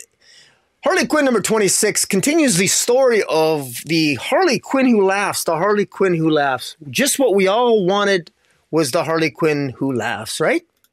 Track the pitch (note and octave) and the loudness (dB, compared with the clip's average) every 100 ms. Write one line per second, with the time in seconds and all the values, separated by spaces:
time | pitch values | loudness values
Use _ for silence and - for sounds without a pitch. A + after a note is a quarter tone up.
0 | - _ _ - _ _ _ _ C#4 F#4 | -20 _ _ -20 _ _ _ _ -2 0
1 | - D4+ C4+ A3+ - A3 F#3+ - G#3+ - | 0 0 2 0 0 0 0 0 -2 -2
2 | - F#3+ C#4 E4 C#4+ F3 F#3 - - B3 | -2 -2 0 2 2 2 0 0 0 2
3 | C4 A3 - D#3 D#3+ D#3 C3 A#2+ D3 E3 | 4 2 0 0 0 0 -4 -12 -4 0
4 | D#3 B2+ - C#4+ F4+ A3+ - C4+ C4 A3 | 0 -2 -2 0 2 0 -2 0 2 4
5 | F#3+ G3 F#3+ D3 - D#3+ G3 G#3+ G3 - | 2 2 -2 -4 -2 -2 0 0 -2 -2
6 | F#3+ E3+ D#3+ D3+ C#3 B2+ - - D3 B2 | 0 0 2 2 0 -2 -6 -16 -8 -2
7 | C#4 - B3+ G3 F#3 G#3+ B3 A3 F3 G3+ | -2 2 2 2 2 2 2 2 2 0
8 | G3+ F#3+ D#3 _ _ _ _ D#3 D3 E3+ | 2 0 -4 _ _ _ _ -2 0 0
9 | D3 D#3+ D#3+ - E3 D3 C#3 A#2 C3+ B2 | 0 0 -2 0 -2 0 -4 -4 -4 -2
10 | A2 G#2+ C3 - D#3+ D#4+ - _ _ | -4 -6 -8 -4 -2 -2 -4 _ _